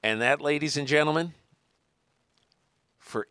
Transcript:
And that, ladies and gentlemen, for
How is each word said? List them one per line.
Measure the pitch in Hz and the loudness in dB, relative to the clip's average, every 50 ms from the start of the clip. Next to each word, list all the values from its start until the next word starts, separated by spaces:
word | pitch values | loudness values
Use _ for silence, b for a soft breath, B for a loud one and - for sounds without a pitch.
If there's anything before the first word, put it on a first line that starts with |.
| - | 0
And | 110 110 110 | 0 0 2
that, | 117 123 139 147 | 2 2 2 2
ladies | 139 147 151 147 147 151 131 143 | 2 -2 0 0 -2 -2 -4 -4
and | 143 131 | -2 2
gentlemen, | 147 151 151 156 156 160 165 170 160 _ _ _ _ _ _ _ _ _ _ _ _ _ _ _ _ _ _ _ _ _ _ _ _ _ _ _ _ _ _ _ _ _ | 2 2 2 2 0 0 -2 -4 -8 _ _ _ _ _ _ _ _ _ _ _ _ _ _ _ _ _ _ _ _ _ _ _ _ _ _ _ _ _ _ _ _ _
for | _ - - 113 104 _ | _ -8 -8 -8 -8 _